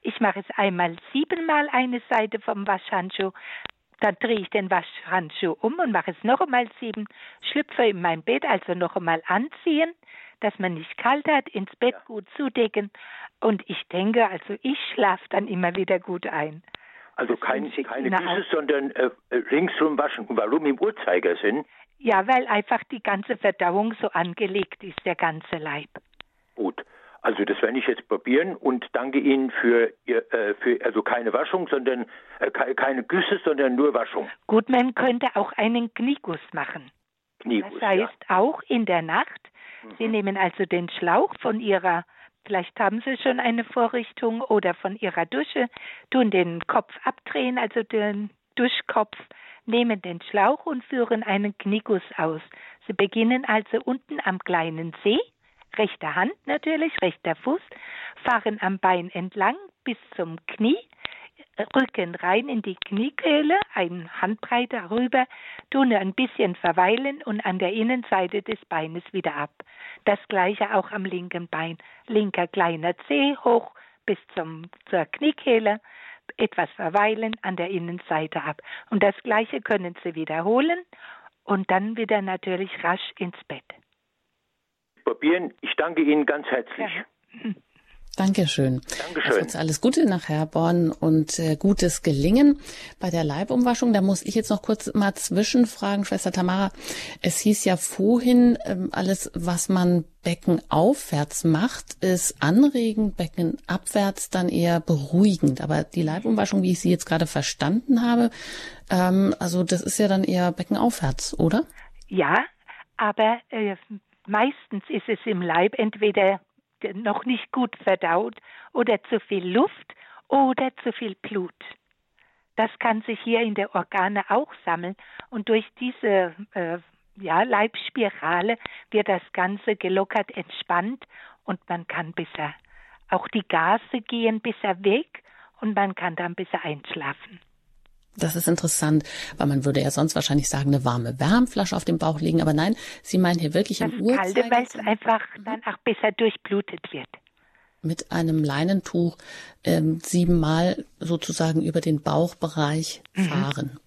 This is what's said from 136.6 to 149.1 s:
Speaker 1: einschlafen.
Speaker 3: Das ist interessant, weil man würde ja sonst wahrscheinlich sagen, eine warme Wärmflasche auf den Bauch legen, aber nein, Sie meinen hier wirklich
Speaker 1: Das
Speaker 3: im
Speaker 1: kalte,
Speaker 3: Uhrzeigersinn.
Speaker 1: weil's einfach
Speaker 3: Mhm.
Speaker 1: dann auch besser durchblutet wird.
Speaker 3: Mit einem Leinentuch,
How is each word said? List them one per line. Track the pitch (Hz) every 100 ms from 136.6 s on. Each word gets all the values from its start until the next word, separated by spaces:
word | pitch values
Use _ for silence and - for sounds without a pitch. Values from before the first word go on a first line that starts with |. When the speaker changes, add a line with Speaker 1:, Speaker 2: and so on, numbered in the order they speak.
Speaker 1:
einschlafen. | 160 151 - 175 156 143 - 180 _ _ _ _ _ _ _ -
Speaker 3:
Das | 165
ist | 160 165
interessant, | 170 165 - 151 156 151 - - -
weil | 143
man | 139
würde | 139 139
ja | 135
sonst | 139 156 -
wahrscheinlich | - 147 147
sagen, | 139 139
eine | 139
warme | 131 120 117 131
Wärmflasche | 139 220 247 - 190 180
auf |
den | - 165
Bauch | 165 156
legen, | 160 165
aber | 156
nein, | 151 170 226 - -
Sie | - 185
meinen | 180 175
hier | 160
wirklich | 165 208 202
Speaker 1:
Das | 226
Speaker 3:
im | 240
Speaker 1:
kalte, | 202 254 185 196
Speaker 3:
Uhrzeigersinn. | 233
Speaker 1:
weil's | 240 247 233 214
einfach | 214 - 220 - -
Speaker 3:
Mhm. |
Speaker 1:
dann | 202 220
auch | 226 196
besser | - 214 220
durchblutet | 208 226 - - 202 202 170 -
wird. | 147 - - _ _ _ _ _ _
Speaker 3:
Mit | 156 165 -
einem | 170 165 160
Leinentuch, | 151 139 165 196 - 175 170